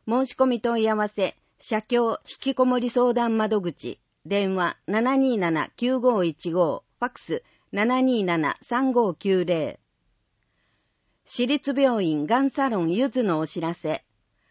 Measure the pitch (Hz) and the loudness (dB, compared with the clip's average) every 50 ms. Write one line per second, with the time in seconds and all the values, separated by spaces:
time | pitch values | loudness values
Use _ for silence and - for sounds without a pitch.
0 | _ 220 226 254 269 254 - - 262 262 247 214 - 233 233 226 220 220 214 214 | _ -2 -2 0 -2 0 0 0 2 2 0 0 -2 -2 0 2 0 0 0 0
1 | 208 208 - 208 190 - - _ _ _ _ _ - - 220 214 - - 240 240 | -2 -4 -2 -2 -2 -2 -4 _ _ _ _ _ -8 -4 -4 -4 -2 0 0 2
2 | 226 226 - - _ - - - - 269 262 - 262 254 247 247 240 240 - 247 | 2 0 -2 -4 _ -14 -14 -6 -4 -2 0 2 2 2 2 0 0 0 2 2
3 | 254 247 220 247 240 226 220 220 214 208 220 208 175 175 - - - 120 - - | 2 2 2 2 0 0 0 0 0 0 0 -2 -2 -4 -6 -8 -10 -12 -12 -14
4 | _ _ _ _ - 160 202 202 202 190 190 185 175 170 - _ _ - 208 220 | _ _ _ _ -6 -4 -2 0 0 0 0 0 -2 -2 -4 _ _ -2 -2 0
5 | 240 254 277 269 269 262 240 208 180 170 160 156 135 - _ - 240 247 262 254 | 2 2 2 2 2 2 2 0 0 0 0 0 -2 -4 _ -4 -2 0 0 2
6 | 226 254 233 196 180 170 147 - - 175 160 180 175 151 120 - - _ _ - | 2 2 2 2 2 0 -2 -4 -6 -2 0 2 2 2 0 -4 -8 _ _ -6
7 | 233 247 - - - 156 160 - - _ _ _ _ _ 190 202 214 240 254 254 | -6 -6 -6 -8 -8 -6 -6 -6 -6 _ _ _ _ _ -4 -2 0 2 2 2
8 | 262 262 247 220 190 180 170 160 151 139 - - - - 240 247 269 262 233 240 | 2 2 2 2 0 0 0 0 0 -2 -2 -6 -6 -4 -2 0 0 2 2 2
9 | 226 190 160 - - 196 190 185 170 170 170 160 147 104 - - _ _ _ _ | 2 0 -2 -2 0 0 2 2 2 0 -2 -2 -2 -4 -8 -12 _ _ _ _
10 | _ _ _ _ _ _ _ _ _ _ _ _ _ _ _ _ _ _ _ _ | _ _ _ _ _ _ _ _ _ _ _ _ _ _ _ _ _ _ _ _
11 | _ _ _ _ _ - - - 247 233 294 285 - 285 247 277 269 254 240 214 | _ _ _ _ _ -8 -4 -2 0 0 0 -2 -2 -2 0 2 2 2 2 2
12 | 185 160 151 147 147 151 226 262 277 269 - 285 269 262 226 185 170 165 175 220 | 0 0 0 0 0 0 0 2 0 0 0 -2 -2 0 0 0 0 0 0 0
13 | 269 254 - 254 233 196 165 156 156 - - 175 160 170 175 - - 156 151 - | 0 0 0 0 0 0 0 0 -2 -4 -6 -6 -6 -6 -6 -6 -6 -6 -6 -6
14 | _ _ _ _ _ _ _ _ _ _ | _ _ _ _ _ _ _ _ _ _